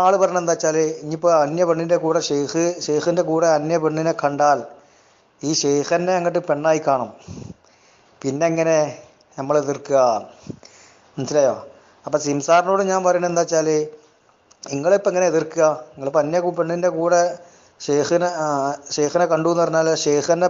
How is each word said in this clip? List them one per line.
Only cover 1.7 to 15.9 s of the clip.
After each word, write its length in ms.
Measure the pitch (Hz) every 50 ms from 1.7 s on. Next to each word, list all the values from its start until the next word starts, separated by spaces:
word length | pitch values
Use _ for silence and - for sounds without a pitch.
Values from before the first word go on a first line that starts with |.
| 165 160 165 170 175 165 160
കൂടെ 160 | 160 160 165 151 -
ഷെയ്ഖ്, 360 | 147 143 143 135 - 165 170 170 175 165 -
ഷെയ്ഖിന്റെ 380 | - 147 151 151 175 170 175 170 156
കൂടെ 180 | 160 165 165 165 160 151
അന്യ 180 | 147 156 170 170 156
പെണ്ണിനെ 300 | 156 156 156 160 165 160 - -
കണ്ടാൽ 360 | 143 143 143 147 147 143 127 113 - - - - _ _ _ _ _ _ _ _ _ _ _ -
ഈ 80 | 143 160 151
ഷെയ്ഖ് 300 | - 143 143 143 139 - 175
തന്നെ 180 | 170 175 180 185 180
അങ്ങോട്ട് 240 | 170 175 165 175 165 -
പെണ്ണായി 320 | 151 143 151 160 160 156 156 151
കാണും, 240 | 139 127 120 104 - - - - - - - - - _ _ _ _ _ _ _ _ _ _ _ _ _
പിന്നെ 240 | - 135 135 143 165 170
എങ്ങനെ 260 | 165 165 160 165 160 156 151 143 123 - - - _ _ _ _ _ -
നമ്മൾ 180 | 135 139 147 151 139
എതിർക്കുക? 360 | 135 143 120 - - 143 135 127 120 113 104 98 - - - - - - - - - - - - - _ _ _ _ _ -
മനസ്സിലായോ? 380 | 131 - 147 151 139 127 110 - - - - - - _ _ _ -
അപ്പൊ 120 | - 139 151 139 143
സിംസാറിനോട് 560 | 143 143 139 - 165 175 180 190 196 196 202 190
ഞാൻ 100 | 185 190 185 180
പറയുന്നത് 240 | 180 175 175 175
എന്താ 120 | 175 170 170
വെച്ചാല്, 320 | 160 170 160 156 156 156 151 151 151 - - _ _ _ _ _ _ _ _ _ _ _ _ - - 139
നിങ്ങളിപ്പോ 360 | 139 143 175 202 202 196 202
എങ്ങനെ 160 | 180 180 185 175 170
എതിർക്കുക? 320 | 165 151 156 - 170 160 156 147 - - -